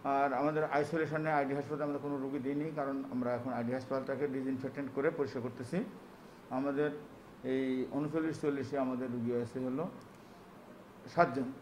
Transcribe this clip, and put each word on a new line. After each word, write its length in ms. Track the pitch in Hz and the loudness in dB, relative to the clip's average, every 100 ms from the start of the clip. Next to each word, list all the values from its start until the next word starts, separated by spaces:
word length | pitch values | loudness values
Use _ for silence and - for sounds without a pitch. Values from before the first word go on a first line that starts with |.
আর 280 | 139 139 139 | 2 4 4
আমাদের 320 | 127 147 156 | 4 4 4
আইসোলেশনে 680 | 156 139 151 170 151 156 156 | 4 4 4 2 2 2 2
আইডি 220 | 151 135 | 4 4
হাসপাতালে 300 | 139 143 147 | 0 -2 -2
আমরা 140 | 147 143 | 0 -2
কোনো 180 | 143 143 | -2 -2
রোগী 220 | 135 143 | -2 -2
দিইনি, 320 | 131 143 156 151 | 0 0 -2 0
কারণ 260 | 139 139 135 | 0 -2 -2
আমরা 220 | 127 123 | 0 0
এখন 200 | 123 131 | 0 0
আইডি 200 | 120 117 | -2 0
হাসপাতালটাকে 560 | 127 127 135 131 131 143 | -2 0 -2 0 0 0
disinfectant 640 | 131 131 131 135 - 139 | 0 -2 -2 -2 -4 -4
করে 160 | 135 143 | 2 2
পরিষ্কার 320 | 139 139 131 | 2 0 0
করতেছি। 420 | 120 110 120 175 - - - - - - - | -4 -6 -2 -2 -2 -8 -16 -18 -18 -18 -4
আমাদের 400 | 127 143 139 147 147 - - - - | -2 0 2 2 0 -10 -16 -18 -8
এই 420 | 127 131 131 127 127 | 0 2 2 2 0
ঊনচল্লিশ 480 | 139 147 160 160 156 | 0 2 2 0 2
চল্লিশে 380 | 151 139 123 143 | 2 2 0 2
আমাদের 340 | 127 127 127 | 2 0 0
রোগী 200 | 120 117 | 0 2
আছে 320 | 120 117 131 | 2 0 -2
হলো 240 | 127 135 180 - - - - - - - - - - - 120 | -2 0 -2 -6 -16 -18 -18 -18 -18 -18 -18 -18 -18 -16 -2
সাতজন। 380 | 165 170 135 127 - | 6 6 4 -2 -6